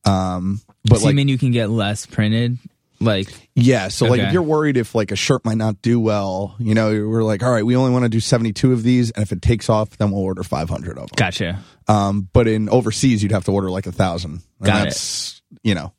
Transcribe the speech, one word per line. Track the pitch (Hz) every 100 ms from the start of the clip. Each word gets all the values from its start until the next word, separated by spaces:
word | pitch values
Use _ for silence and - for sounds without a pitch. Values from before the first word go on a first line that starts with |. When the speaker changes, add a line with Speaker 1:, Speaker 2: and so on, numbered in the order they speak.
| 101
Speaker 1:
Um, | 95 92 92 95 101 _ _ -
but | 110
Speaker 2:
So |
you | 127
Speaker 1:
like | 139
Speaker 2:
mean | 139
you | 131
can | 131
get | 120 107
less | 113 101 104 -
printed? | - 107 113 120 123 - _ _ _
Like | 113 101 95 - _ -
Speaker 1:
Yeah, | 123 123 95
so, | - 117
like, | 123
if | 98
Speaker 2:
Okay. |
Speaker 1:
you're | 180
worried | 156 151 151 127
if, | 110
like, | 113 101
a | 98
shirt | - 131
might | 117 110
not | 110 101
do | 117 120
well, | 110 104 98 92 98 101
you | 113 110
know, | 110 107 107
we're | 113
like, | 110 101
"All | 123
right, | 117 110
we | 127
only | 131
wanna | 127 120
do | 113
seventy-two | - 123 113 98 131
of | 123
these, | 117 127 117
and | -
if | 104
it | 90
takes | - 117 -
off, | 110 107 -
then | 104
we'll | 98
order | 95 92
five | 92 71 80
hundred | - - 67
of | 62
'em." | -
Speaker 2:
Gotcha. | 95 - 87 98 - _ -
Speaker 1:
Um, | 107 101 101 95
but | 127 113
in | 110 107
overseas, | 123 110 - 135 110
you'd | 104
have | 104 87
to |
order, | 98 95
like, | 92 95
a |
thousand. | 85 92 85 82 85 _ _
And | 98
Speaker 2:
Got | 92
it. | 92
Speaker 1:
that's, | - - - - - _ -
you | 110
know | 90 82